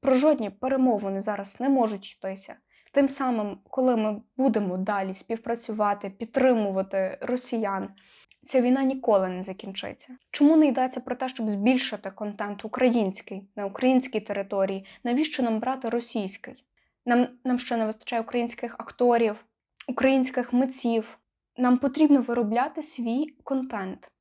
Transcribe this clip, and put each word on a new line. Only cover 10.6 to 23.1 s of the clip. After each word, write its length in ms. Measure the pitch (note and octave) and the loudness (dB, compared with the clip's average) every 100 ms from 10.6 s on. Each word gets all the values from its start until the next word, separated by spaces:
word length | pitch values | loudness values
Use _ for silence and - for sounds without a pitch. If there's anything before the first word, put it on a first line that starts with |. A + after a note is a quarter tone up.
| D4+ | 6
йдеться 320 | B3+ B3+ B3+ | 2 -2 -4
про 160 | - B3 | -6 -6
те, 140 | C4 | -6
щоб 200 | C4 A3 | -4 -4
збільшити 640 | G3+ G#3+ B3+ - G3+ G3 | 2 2 2 0 -8 -12
контент 540 | G3 G#3 G3+ G#3 G3+ G#3+ | -10 -10 -8 -8 -8 -10
український 840 | A#3+ B3+ A#3 G3 F#3+ - G3 G3 - | 0 2 4 0 -4 -12 -14 -14 -10
на 100 | G3+ | -10
українській 540 | G3 B3+ C4 B3+ G#3+ | 0 2 2 0 -6
території? 640 | - G3+ G3 G3+ G3 G3 F#3+ - | -4 -6 -4 -2 -2 -2 -10 -10
Навіщо 400 | A#3+ B3 D#4 - | -2 -2 -2 -2
нам 160 | A#3+ A3 | -2 -2
брати 300 | B3 C4 A#3 | -4 -6 -4
російський? 760 | A#3 A#3 A#3 F#3+ - - - _ _ _ _ - | -4 -4 -6 -6 -10 -18 -20 _ _ _ _ 0
Нам, 220 | A#3+ B3 - | 2 2 -4
нам 160 | C4 B3 | -4 -2
ще 180 | - A#3 | -2 -2
не 80 | A3 | -2
вистачає 360 | A3 - A#3 | -4 -6 -6
українських 540 | A3+ B3 A#3 - A#3 - | -2 -4 -4 -6 -10 -10
акторів, 680 | - - B3 A#3 A3+ G#3 _ _ _ _ - | -16 0 4 4 2 -2 _ _ _ _ -8
українських 680 | B3+ C4 C4+ B3+ - B3 | 0 4 4 2 -2 0
митців. 640 | B3 C4 B3+ A#3+ A3+ A3 - _ _ _ - | 0 0 -2 -2 -2 -4 -16 _ _ _ -2
Нам 200 | B3 B3 | 2 2
потрібно 440 | C#4 C4+ D4+ C#4+ | 2 2 6 6
виробляти 640 | A#3+ A#3+ G#3+ A#3 C4+ - | 4 -2 0 0 -2 -4
свій 420 | D4+ - A#3 | -10 -6 -4